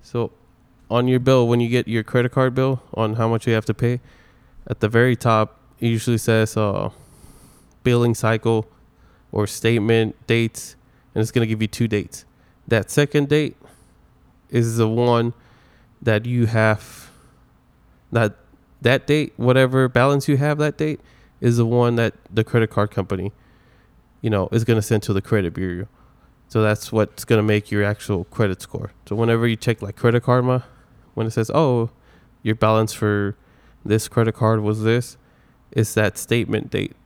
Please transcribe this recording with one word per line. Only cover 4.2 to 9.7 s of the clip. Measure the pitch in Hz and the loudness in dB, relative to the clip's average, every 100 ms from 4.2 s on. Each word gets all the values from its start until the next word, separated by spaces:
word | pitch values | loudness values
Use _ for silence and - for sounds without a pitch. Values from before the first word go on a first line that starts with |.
| _ _ _ - - | _ _ _ -20 -12
at | - | -2
the | 107 | 0
very | 117 127 117 | 2 2 2
top, | 123 110 107 _ _ _ | 2 2 0 _ _ _
it | 117 | -2
usually | 113 117 113 | 0 0 -2
says, | - 110 110 - | 2 2 2 0
uh, | 104 98 101 - - - - - - - _ _ | -2 -2 -6 -8 -20 -20 -20 -20 -20 -20 _ _
billing | - 120 120 113 | 0 2 2 0
cycle | 110 113 113 113 107 _ _ _ _ _ _ | 0 0 0 -2 -4 _ _ _ _ _ _
or | - 104 | -4 -4
statement | - 113 | -2 0